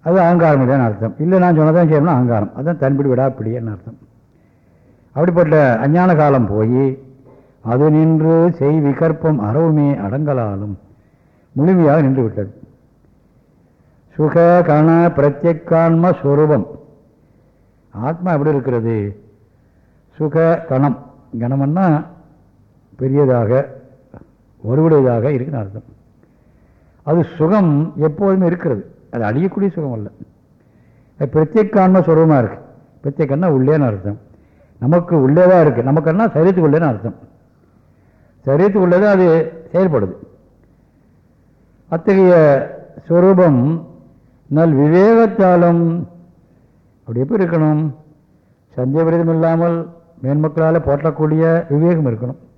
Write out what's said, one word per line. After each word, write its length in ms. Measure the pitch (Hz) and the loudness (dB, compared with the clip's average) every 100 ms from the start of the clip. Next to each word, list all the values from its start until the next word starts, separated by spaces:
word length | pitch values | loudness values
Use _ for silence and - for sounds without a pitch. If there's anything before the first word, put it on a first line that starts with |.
| 160 | 0
அது 120 | 185 170 | 2 2
அகங்காரம் 380 | 175 165 143 | 2 2 2
இல்லைன்னு 240 | 127 139 117 | 2 0 -2
அர்த்தம். 260 | 101 110 - | -4 -8 -4
இல்லை, 140 | 160 185 | -2 0
நான் 140 | 180 156 | 2 2
சொன்னதான் 300 | 156 165 165 | 2 2 2
செய்யணும்னா 260 | 151 165 135 | 2 0 0
அகங்காரம். 360 | 123 113 104 - | 0 -2 -4 -6
அதான் 240 | 151 170 | -6 -4
தன்பிடி 260 | 135 139 143 | -2 -2 0
விடாப்பிடின்னு 600 | 123 135 127 110 120 113 104 | 0 -2 -4 -8 -8 -10 -12
அர்த்தம். 240 | - - _ _ _ _ _ _ _ _ _ _ _ 139 | -16 -20 _ _ _ _ _ _ _ _ _ _ _ -2
அப்படிப்பட்ட 400 | 175 175 160 156 139 113 | 0 2 2 4 2 2
அஞ்ஞான 280 | 139 165 185 156 | 0 2 2 2
காலம் 280 | 147 135 101 | 2 2 0
போய், 320 | 104 110 127 135 135 - - - - _ _ - | -2 0 0 -2 -4 -16 -20 -20 -20 _ _ -4
அது 140 | 123 151 | 0 2
நின்று 420 | 151 160 160 160 165 175 170 | 2 2 2 2 2 2 0
செய் 200 | 143 160 | -2 0
விகற்பம் 560 | 143 131 165 156 160 143 101 | -2 -2 -2 -2 -2 -2 -2
அறவுமே 400 | 127 165 151 143 139 101 | -2 0 0 0 -2 -6
அடங்கலாலும் 680 | 131 147 131 110 98 104 95 _ _ _ _ _ _ _ 131 | -6 -4 -4 -4 -8 -10 -14 _ _ _ _ _ _ _ -2
முழுமையாக 480 | 160 185 151 156 139 | 0 2 2 2 0
நின்று 160 | 135 113 | 0 -4
விட்டது. 260 | 95 101 - - _ _ _ _ _ _ _ _ _ _ _ _ _ _ - | -6 -10 -14 -20 _ _ _ _ _ _ _ _ _ _ _ _ _ _ -4
சுக 200 | 151 160 170 175 156 | 0 4 4 4 2
கண 200 | 151 160 165 170 147 | 2 2 2 2 2
பிரத்யக்கான்ம 960 | 143 143 170 165 - 165 165 165 180 - | -2 0 -2 -2 -2 0 2 2 0 0
ஸ்வரூபம். 460 | 139 143 151 135 87 - - _ _ _ _ _ _ _ _ _ _ | -2 0 2 0 -4 -14 -20 _ _ _ _ _ _ _ _ _ _
ஆத்மா 360 | 98 127 165 180 156 | -8 -8 -6 -4 -2
எப்படி 180 | 151 143 | 0 -2
இருக்கிறது? 400 | 131 120 113 110 101 101 - _ _ _ _ _ _ _ _ - | -2 -4 -2 -4 -6 -10 -20 _ _ _ _ _ _ _ _ -8
சுக 280 | 151 151 165 165 - | -4 0 0 0 -4
கணம். 280 | 131 143 - - - _ 117 | -2 -2 -4 -12 -20 _ -8
கணம்னா 460 | 120 139 139 170 185 151 - - _ _ _ _ _ _ _ - | -4 -2 -2 -2 0 -2 -4 -20 _ _ _ _ _ _ _ -8
பெரியதாக, 520 | 131 139 135 123 110 127 - - - _ _ - - _ _ _ 107 | -4 0 2 0 0 -2 -4 -14 -20 _ _ -20 -20 _ _ _ -4
ஒருவடையதாக 560 | 135 165 151 127 117 127 139 | 0 2 2 2 0 -2 -4
இருக்குன்னு 280 | 135 135 | -6 -8
அர்த்தம். 240 | 98 110 - _ _ _ _ _ _ _ _ _ _ _ - | -10 -14 -20 _ _ _ _ _ _ _ _ _ _ _ -4
அது 100 | 170 151 - | -2 -2 -4
சுகம் 360 | 156 208 175 143 160 - 156 | 0 2 2 0 -4 -4 -4
எப்போதுமே 380 | 151 196 190 175 | -2 -2 0 -2
இருக்கிறது, 320 | 175 170 107 - _ _ | -2 -6 -6 -10 _ _
அது 100 | 120 107 | -6 -4
அழியக்கூடிய 400 | 127 185 196 196 165 | -2 -4 -4 -4 -4
சுகம் 200 | 143 113 | -8 -8
அல்ல. 100 | 104 _ - _ _ _ _ _ _ _ _ _ | -12 _ -20 _ _ _ _ _ _ _ _ _
அது 140 | 139 156 | -2 0
பிரத்யேகான்ம 680 | 156 220 214 208 185 185 160 | 0 0 0 2 4 2 2
ஸ்வரூபமா 300 | 160 160 143 | 2 4 2
இருக்கு. 160 | 107 - - - _ _ | 0 -8 -20 -20 _ _
பிரத்யேகம்னா 480 | 143 139 143 139 185 135 | -10 -6 -4 -2 -2 0
உள்ளேன்னு 320 | 131 156 131 | 0 0 0
அர்த்தம். 280 | 101 98 101 _ _ _ _ _ _ | -4 -8 -10 _ _ _ _ _ _
நமக்கு 320 | 123 175 170 170 131 | -2 0 0 0 2
உள்ளே 180 | 156 180 | 4 4
தான் 120 | 185 151 | 6 4
இருக்கு. 240 | 117 127 | 0 -2
நமக்குன்னா 360 | 156 160 175 226 | 0 0 -2 -2
சரீரத்துக்கு 360 | 143 170 185 156 | 2 2 2 2
உள்ளேன்னு 220 | 151 160 | 2 0
அர்த்தம். 240 | 104 107 - - _ _ _ _ _ _ _ _ _ _ _ 135 | -4 -8 -12 -20 _ _ _ _ _ _ _ _ _ _ _ -2
சரீரத்துக்கு 400 | 147 196 196 180 | 0 2 2 2
உள்ளே 100 | 175 | 2
தான் 120 | 208 196 | 2 4
அது 120 | 180 165 160 - - | 4 2 0 -10 -6
செயல்படுது. 440 | 175 190 135 95 - - _ _ _ _ _ _ _ _ _ _ _ _ _ _ _ _ 165 | -2 0 0 -4 -8 -20 _ _ _ _ _ _ _ _ _ _ _ _ _ _ _ _ -4
அத்தகைய 380 | 214 190 185 170 151 135 - - - - - | 0 4 6 6 6 2 -2 -12 -20 -20 0
ஸ்வரூபம் 540 | 170 185 185 175 131 131 160 - - _ _ _ _ _ 147 | 2 4 4 4 2 0 -4 -10 -20 _ _ _ _ _ 0
நல் 180 | 165 135 | 2 2
விவேகத்தாலும், 1000 | 147 175 202 226 220 190 185 180 175 170 170 170 - - - _ _ _ _ _ _ _ | 2 4 4 4 2 2 2 4 4 2 0 -2 -8 -18 -20 _ _ _ _ _ _ _
அப்படி 180 | - 117 | -10 -6
எப்படி 180 | 135 226 | -4 -2
இருக்கணும்? 400 | 175 165 156 151 156 131 _ _ _ _ _ _ _ - | -2 0 0 0 -4 -8 _ _ _ _ _ _ _ -8
சந்தேகபரிதம் 560 | 127 147 165 170 165 160 | -4 0 0 0 -2 0
இல்லாமல் 420 | 165 165 170 165 170 - _ _ | 0 0 -2 -4 -8 -18 _ _
மேன்மக்களால் 600 | 127 147 156 160 160 165 139 | -4 -2 -2 -2 0 0 -2
போற்றக்கூடிய 560 | 143 160 151 156 156 165 165 170 | -2 -4 -2 -2 0 0 0 -2
விவேகம் 340 | 143 170 165 139 | 0 0 0 -2
இருக்கணும். 300 | 110 123 135 _ | -4 -8 -12 _